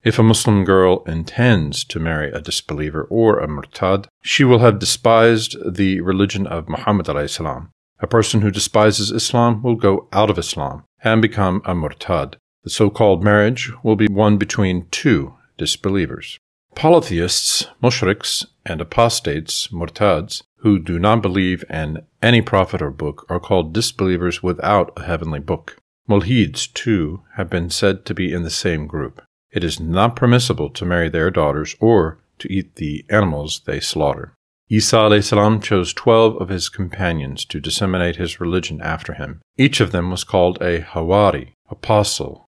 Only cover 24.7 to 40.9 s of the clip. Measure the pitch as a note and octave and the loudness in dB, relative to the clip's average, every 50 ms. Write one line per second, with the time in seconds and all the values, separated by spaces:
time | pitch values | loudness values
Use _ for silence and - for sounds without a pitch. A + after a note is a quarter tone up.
24.7 | G#2 G2 F2 - _ - - F2 E2+ D#2 E2 D#2+ D2+ C#2+ C#2+ - F2+ - _ - | 0 0 0 -2 _ -14 -8 -6 -6 -6 -4 -6 -8 -8 -6 -6 -6 -8 _ -18
25.7 | - _ _ _ _ _ _ - G#2 G2+ E2+ F#2 C3 A#2+ G2+ D2 D2 - - - | -20 _ _ _ _ _ _ 2 2 2 2 2 2 2 2 0 -2 -8 -10 -8
26.7 | _ - - A#2+ G#2+ F#2+ D#2+ D2 E2+ G2 _ _ - - F#2+ E2 - F2+ E2+ E2+ | _ -8 -2 0 0 0 0 -4 -6 -12 _ _ -8 -8 -6 -4 -4 -4 -4 -4
27.7 | - - - G2 F#2+ F#2+ _ - F2+ F2+ F#2 E2+ D2+ F2 E2+ D#2+ - - - F#2+ | -4 0 0 0 0 -2 _ -10 -6 -4 -4 -4 -2 -4 -4 -4 -6 -4 -2 -2
28.7 | E2 D2+ D2 D2+ - D#2 C2+ A#1+ - - _ _ _ _ _ _ - - F2 E2 | -2 -2 -6 -6 -6 -8 -8 -8 -10 -18 _ _ _ _ _ _ -6 -4 -4 -4
29.7 | D2+ - D#2+ D#2 E2+ F#2 G#2 A#2 A#2+ - B2+ A#2+ A#2+ B2 A#2+ - - - D2+ C#2+ | -4 -4 -4 -2 2 2 2 2 2 2 4 4 4 4 4 0 -2 -4 -4 -6
30.7 | - - F2 F2 F2 F2 E2+ D#2+ D#2 E2 D#2 D2+ F2 F2 D#2 D2 C#2+ D2 D2+ - | -6 -6 -4 -2 0 0 0 0 0 0 0 0 0 2 0 0 0 -2 -6 -8
31.7 | - _ G#2+ A2+ A#2 G2+ D#2+ D#2+ D#2+ _ _ _ _ _ - - F#2+ F#2+ F2+ _ | -4 _ 4 4 4 4 4 0 -4 _ _ _ _ _ -10 -6 -4 -4 -6 _
32.7 | _ - E2 D2 D2 - - - - G#2+ G2+ F2 D2+ D2 D2 D#2 - - _ - | _ -8 -8 -6 -6 -8 -4 0 2 2 2 2 0 -4 -6 -8 -10 -10 _ -8
33.7 | C#2+ C#2 - - - D#2+ D2 C#2+ C2+ - - - _ _ _ _ _ _ _ _ | -6 -6 -6 -6 -4 -2 0 0 -2 -4 -10 -16 _ _ _ _ _ _ _ _
34.7 | G#2+ G#2+ - - - A2+ A2 G#2+ G#2 G#2 G#2 - A2+ G#2 G2+ G#2+ A2 G#2+ - - | 0 2 2 4 4 4 6 6 4 4 2 2 2 2 4 4 2 0 -2 0
35.7 | G#2+ F#2+ F2+ - - - - B2 A2+ A2+ A2+ A2 A2 - F#2+ F2 G2 F2+ F2 - | 0 0 0 -2 -6 -2 2 4 6 6 6 4 2 0 -6 -6 -4 -6 -6 -8
36.7 | - - F#2+ F2 - G2 F#2+ F2 E2+ D#2 C#2 C2+ C#2 C2+ - _ - D2+ C#2 D#2+ | -6 -8 -8 -8 -6 -4 -4 -2 -2 -4 -6 -8 -10 -12 -12 _ -10 -10 -8 -6
37.7 | D#2+ - G#2 F#2+ F#2 F#2 F2 F2 E2 - F2+ E2+ - - F2+ E2+ F2+ F#2 E2+ - | -4 -2 -2 -2 0 0 -2 -2 -2 -4 -6 -8 -6 -6 -6 -2 -2 -2 -4 -4
38.7 | D#2+ D#2 D#2+ D#2+ D#2+ D#2+ - - - - D2 D2 D#2 - _ _ _ - C3 C#3 | -12 -10 -8 -8 -8 -8 -10 -12 -12 -12 -12 -12 -14 -18 _ _ _ 0 0 2
39.7 | C#3 - B2+ A#2 - F2+ E2+ F2+ F#2 F2+ - - - F#2+ F2 F2+ F#2 - - F2+ | 2 0 0 0 0 -4 -2 -4 -6 -6 -8 -2 2 2 2 2 2 -2 -2 -2
40.7 | E2+ E2 D#2+ - | -2 -4 -6 -8